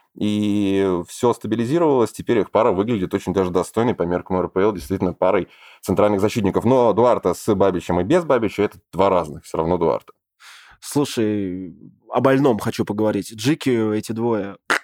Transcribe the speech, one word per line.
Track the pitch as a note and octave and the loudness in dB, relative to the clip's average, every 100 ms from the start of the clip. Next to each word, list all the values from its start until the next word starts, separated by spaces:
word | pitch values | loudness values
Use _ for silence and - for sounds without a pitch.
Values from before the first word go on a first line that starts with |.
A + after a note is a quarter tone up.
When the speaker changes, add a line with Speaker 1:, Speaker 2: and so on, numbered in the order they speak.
| _ - | _ -6
Speaker 1:
и | G#2 G#2 G#2 G2+ G2 G2 G2 F2+ E2+ | -4 0 0 0 0 0 0 -2 -6
все | - B2 | -2 -2
стабилизировалось, | A2+ A2 A2+ A#2 E3 E3 C3+ A2 | -2 -4 -4 -2 0 2 2 0
теперь | - - A#2+ | -2 -2 0
их | F2+ | 2
пара | G2+ A#2 | 2 2
выглядит | F#2 G#2+ A#2 F2 | 2 0 -2 -2
очень | G2 F#2+ | -4 -2
даже | F#2 F#2 | 0 0
достойной | F2+ F2 - A#2+ | 0 -2 -2 -2
по | G2 | 0
меркам | F2 F2+ - F#2 | -2 -2 -2 -2
Р | F2+ | -2
П | F#2+ | 0
Л, | G#2 | 0
действительно | G2 - F#2+ F2+ | -2 -6 -4 -4
парой | E2 F2+ G2 E2+ - - - | 0 0 0 -2 -12 -20 -16
центральных | - F#2+ G#2 G2+ | -4 2 2 2
защитников. | G#2+ A#2+ G2 F2+ | 0 0 0 0
Но | G2 C3 A#2+ | 2 4 4
Дуарте | G2 B2 G2+ F#2 | 4 2 2 0
с | E2+ - | -2 -2
Бабичем | G2 G2 F2+ - F2 | 2 2 0 -2 -2
и | |
без | F#2 F3 | 2 0
Бабича — | D#3+ B2+ G#2+ - | 2 0 0 -2
это | G#2+ - _ | -4 -4 _
два | - G2 | 0 2
разных, | F2+ D#2+ C#2+ | 2 -2 -10
все | - E2 | -8 -4
равно | D#2+ F2+ | -2 0
Дуарте. | E2 A1+ - _ _ _ - - - - | 0 -2 -6 _ _ _ -20 -20 -20 -20
Speaker 2:
Слушай, | - D3 C#3+ - G#2+ G#2 F#2+ F#2 F2+ D#2+ F#2+ _ _ | -6 -4 -2 -2 -2 -2 -4 -8 -12 -16 -20 _ _
о | - | 2
больном | C3 C3+ C#3+ G#2+ | 4 4 4 2
хочу | A#2 - | -2 -4
поговорить. | G#2+ G#2 G#2+ G#2 F#2 | -4 0 0 -2 -6
Джики | A2 A#2 D#3+ C#3 A#2+ A2 | -4 -2 0 0 0 0
эти | G#2+ - | -2 -4
двое | A2+ A#2 A2 G2 F#2+ _ - | -4 -2 -2 -4 -12 _ -4